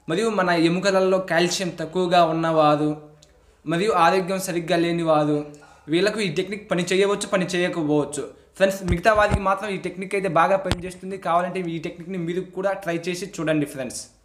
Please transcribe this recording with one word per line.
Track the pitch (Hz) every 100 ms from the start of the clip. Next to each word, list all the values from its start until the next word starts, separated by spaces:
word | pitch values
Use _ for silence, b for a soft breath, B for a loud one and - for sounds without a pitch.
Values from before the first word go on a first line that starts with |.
| -
మరియు | 170 226
మన | 202 180
ఎముకలలో | 170 165 180 196 190 185 190
కాల్షియం | 185 165 175 180 180 -
తక్కువగా | 156 185 180 180
ఉన్నవారు | 165 165 165 160 151 147 151 151 - - b b b b 151
మరియు | 170 214
ఆరోగ్యం | 175 165 190 180 190
సరిగ్గా | 185 170 160 170
లేనివారు, | 170 170 165 151 147 147 147 - B B 147
వీళ్ళకు | 170 202 226
ఈ | 190
టెక్నిక్ | 151 180 208 -
పని | 180 175
చేయవచ్చు, | 185 202 202 -
పని | 190
చేయకపోవచ్చు | 175 180 175 175 151 151 139 139 120 - b -
ఫ్రెండ్స్. | 196 196 180
మిగతా | 175 226
వారికి | 214 202 202
మాత్రం | 190 196 214
ఈ | 185
టెక్నిక్ | 180 185 190
అయితే | 202 190
బాగా | 160 180 190
పనిచేస్తుంది. | 185 175 175 - 185 196
కావాలంటే | 170 175 180 185
ఈ | 170 165
టెక్నిక్ని | 170 - 165 190
మీరు | 165 185
కూడా | 180 185 196
try | 196 170 170
చేసి | 185 175 196
చూడండి | - 156 156 143
ఫ్రెండ్స్. | 135 123 - - _